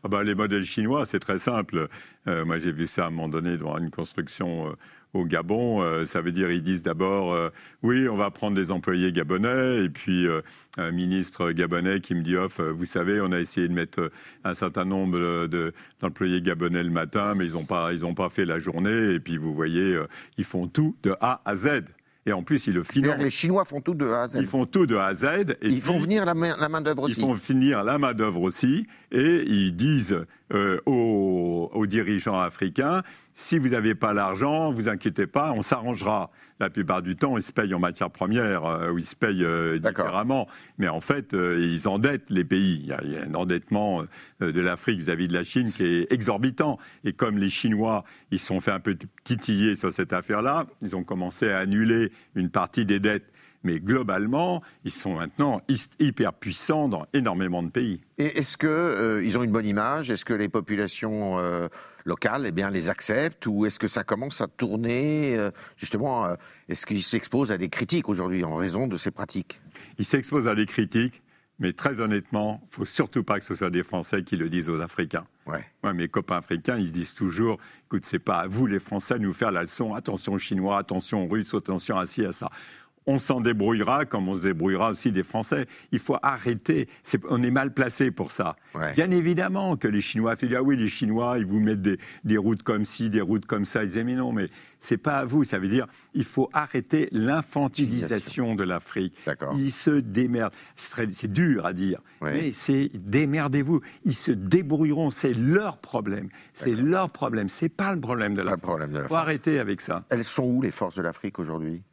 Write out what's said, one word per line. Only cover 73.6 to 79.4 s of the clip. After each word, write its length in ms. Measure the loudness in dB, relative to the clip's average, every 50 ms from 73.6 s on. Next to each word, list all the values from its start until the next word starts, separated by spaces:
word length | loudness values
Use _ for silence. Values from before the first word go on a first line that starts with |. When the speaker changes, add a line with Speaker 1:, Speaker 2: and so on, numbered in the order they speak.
| -2 0
Speaker 1:
des 120 | 0 0
Français 420 | -2 0 -4 -6 -4 -2 -2 -4 -2
qui 120 | -2 -2
le 140 | -2 -2 0
disent 180 | -2 -2 -2 -2
aux 140 | -4 -4
Africains. 420 | -4 -6 -4 -4 -4 -4 -4 -8 -8 -8 _ _ _
Speaker 2:
Ouais. 180 | -8 -8 -8 -8 -10 _ _
Speaker 1:
Moi, 120 | -6 -4 -2
mes 140 | -2 -4 -2
copains 280 | -2 -4 -2 -2 -4
africains, 400 | -4 -4 -4 -6 -4 -2 -2 -2
ils 120 | 0 -2 -2
se 40 |
disent 220 | -2 -4 -6 -6 -6
toujours, « 420 | -4 -4 -4 0 0 0 0 0 -4 -8 -20 -20 -20 _
Écoute, 180 | _ -6 -4 -4
c'est 140 | -2 -6 -4
pas 220 | -2 0 -2 -2
à 60 | -2
vous 200 | -2 0 0 0
les 120 | 2 0 -2
Français 360 | -2 -4 -6 -6 -2 -2 -2
de 60 | 0 0
nous 80 | -2
faire 200 | 0 0